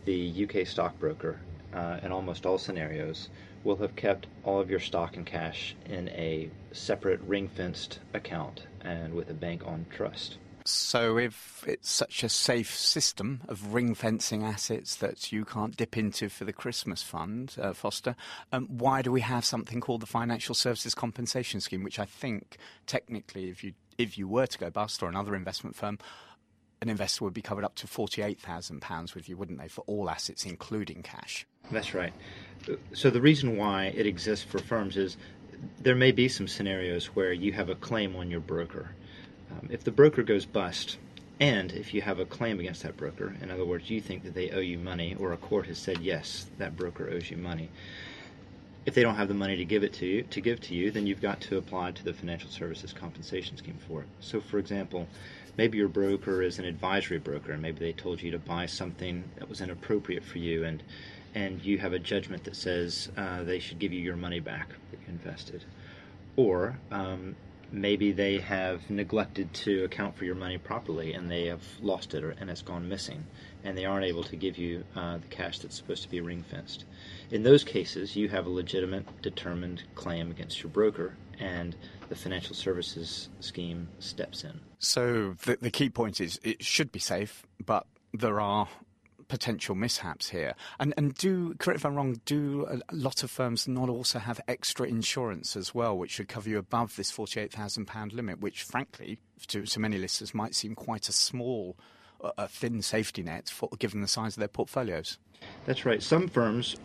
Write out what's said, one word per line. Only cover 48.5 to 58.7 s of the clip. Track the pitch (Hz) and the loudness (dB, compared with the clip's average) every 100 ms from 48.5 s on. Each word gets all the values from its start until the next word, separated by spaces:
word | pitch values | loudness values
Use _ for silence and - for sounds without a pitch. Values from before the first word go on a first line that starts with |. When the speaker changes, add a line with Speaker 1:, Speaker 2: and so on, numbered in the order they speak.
| - - - - | -18 -18 -8 2
Speaker 1:
if | |
they | - | 8
don't | 117 104 | 8 6
have | 101 | 2
the | |
money | 101 98 95 | 2 2 2
to | 90 | 4
give | 107 | 4
it | 101 | 4
to | - 90 | 2 2
you, | 101 | 2
to | 123 - | 0 0
give | 120 120 | 0 0
to | - 87 | -2 0
you, | 98 | 2
then | 107 101 | 2 0
you've | 95 | 2
got | 101 95 | 0 -2
to | - 95 | 0 -2
apply | 90 92 90 | 0 -2 -2
to | 87 | -2
the | - | -6
Financial | 82 85 85 76 | -4 -4 -6 -6
Services | - 85 80 - | -8 -6 -6 -10
Compensation | - 87 78 - 92 87 - | -10 -10 -10 -6 -4 -4 -8
Scheme | - 82 - | -12 -12 -8
for | 80 | -8
it. | 71 - | -8 -12
So, | - 110 | -4 -4
for | - 104 | 0 0
example, | 95 101 92 90 85 - - - - - | 0 -2 -2 -4 -6 -8 -16 -16 -8 4
maybe | 110 107 | 4 6
your | 101 | 4
broker | 101 98 98 - 92 | 6 4 4 2 4
is | 92 87 | 4 2
an | 92 | -4
advisory | 82 92 98 92 85 | 0 2 2 2 -2
broker, | 76 73 - | -2 -4 -4
and | 76 | -4
maybe | 80 78 | -4 -2
they | 82 | -2
told | 82 90 85 | -2 -4 -4
you | 87 | -2
to | 82 | -4
buy | 80 85 | -2 -2
something | 87 | -2